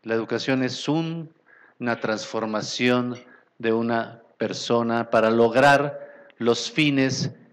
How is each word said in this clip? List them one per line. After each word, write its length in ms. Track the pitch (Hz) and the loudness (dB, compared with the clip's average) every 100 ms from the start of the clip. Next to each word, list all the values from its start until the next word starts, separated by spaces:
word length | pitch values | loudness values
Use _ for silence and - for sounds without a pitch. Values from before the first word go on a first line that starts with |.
La 120 | 113 | -4
educación 500 | 113 110 117 - 131 | -4 -2 -4 0 0
es 240 | 127 127 - | -2 -4 -2
un-, 420 | 156 165 165 156 _ _ _ _ _ | -2 -2 -6 -12 _ _ _ _ _
una 220 | 120 113 | -4 -2
transformación 1160 | 110 107 - 110 107 107 135 - 123 123 123 120 - - _ - | -2 -4 -6 -6 -4 -4 -6 -2 2 2 0 -8 -14 -20 _ -6
de 140 | 117 | -2
una 480 | 113 117 117 110 - - _ | 0 0 -2 -4 -12 -20 _
persona 680 | 107 92 - 117 117 117 117 | -6 -6 -2 0 0 -2 2
para 220 | 113 110 | 2 4
lograr 800 | 113 117 120 143 139 143 - - - - _ | 4 4 6 6 6 2 -6 -16 -20 -20 _
los 300 | 117 117 - | 0 0 -2
fines 600 | - 151 139 135 123 - - - | 0 2 2 0 0 -4 -6 -20